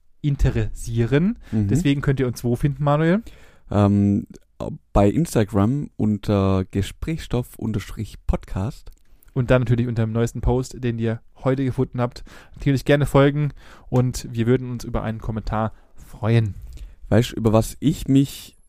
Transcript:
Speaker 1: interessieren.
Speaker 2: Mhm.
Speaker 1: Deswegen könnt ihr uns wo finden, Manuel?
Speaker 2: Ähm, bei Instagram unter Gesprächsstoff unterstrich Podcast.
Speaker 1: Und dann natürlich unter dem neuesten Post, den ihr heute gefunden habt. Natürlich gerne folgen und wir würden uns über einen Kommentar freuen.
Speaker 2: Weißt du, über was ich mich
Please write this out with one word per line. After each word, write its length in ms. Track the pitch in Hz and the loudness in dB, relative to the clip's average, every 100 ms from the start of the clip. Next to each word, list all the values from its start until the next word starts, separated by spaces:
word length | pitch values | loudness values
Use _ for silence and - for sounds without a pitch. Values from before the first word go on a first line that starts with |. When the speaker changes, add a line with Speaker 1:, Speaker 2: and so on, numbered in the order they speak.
| _ - | _ -6
Speaker 1:
interessieren. 1160 | 147 143 135 117 104 - - 113 113 143 190 240 - | -2 2 0 2 -2 -4 -6 -2 0 2 0 -2 -4
Speaker 2:
Mhm. 160 | 110 101 | -2 2
Speaker 1:
Deswegen 320 | 143 151 143 | 2 2 0
könnt 180 | 139 135 | 0 0
ihr 60 | 127 | -2
uns 160 | 117 | -2
wo 140 | 120 120 | -2 0
finden, 260 | 147 135 | -2 0
Manuel? 400 | 147 147 165 202 - - - - - | 0 2 2 0 -2 -20 -20 -20 -2
Speaker 2:
Ähm, 560 | 98 101 101 101 101 - - _ - - - _ | 2 4 4 4 2 -2 -16 _ -12 -10 -10 _
bei 160 | 104 101 | 4 4
Instagram 840 | 135 170 123 101 101 104 143 139 - | 2 0 0 0 2 2 0 -6 -2
unter 680 | 107 104 - 101 95 95 92 | -2 0 0 2 2 0 -2
Gesprächsstoff 840 | 98 95 - - 160 - 120 123 - | -4 -6 -8 -8 -8 -4 -4 -4 -8
unterstrich 600 | 220 208 - - 104 - - | -6 -6 -8 -10 -10 -8 -4
Podcast. 640 | 175 - 92 107 - - - - - - | -4 -4 -6 -6 -8 -18 -20 -20 -20 -8
Speaker 1:
Und 180 | 135 127 | -4 2
dann 100 | 127 | 2
natürlich 240 | 123 120 123 | 4 0 0
unter 180 | 117 | -2
dem 80 | 110 | -2
neuesten 280 | 113 117 120 | 0 -2 -2
Post, 420 | - 127 131 - | 0 0 -2 -6
den 160 | 123 117 | -4 -2
ihr 220 | 113 113 - - | -2 -4 -10 -6
heute 200 | 135 135 | -2 0
gefunden 360 | 131 127 127 123 | -2 -2 -4 -2
habt. 240 | 120 - - - - - | -4 -6 -20 -20 -20 -4
Natürlich 280 | 143 135 | 0 0
gerne 220 | - 147 135 | 4 2 6
folgen 460 | 139 143 143 147 - - - - | 6 6 4 -4 -4 -20 -20 -2
und 380 | 127 127 - - | 0 0 -2 -8
wir 160 | 117 113 | -2 2
würden 220 | 131 123 | 2 0
uns 100 | 120 | -10
über 200 | - 117 | -6 -6
einen 180 | 107 110 | -6 -6
Kommentar 520 | - 110 - 107 110 - _ | -6 -6 -4 -2 -4 -6 _
freuen. 600 | - - - 107 117 107 - - - - - - | -20 -20 -4 2 4 2 -4 -14 -16 -16 -14 2
Speaker 2:
Weißt 200 | 104 123 | 2 4
du, 40 | - | 0
über 160 | 113 | 2
was 240 | 107 - - | 4 2 -2
ich 300 | 120 - - | -2 -2 2
mich 480 | 135 139 - - _ | 4 2 -4 -18 _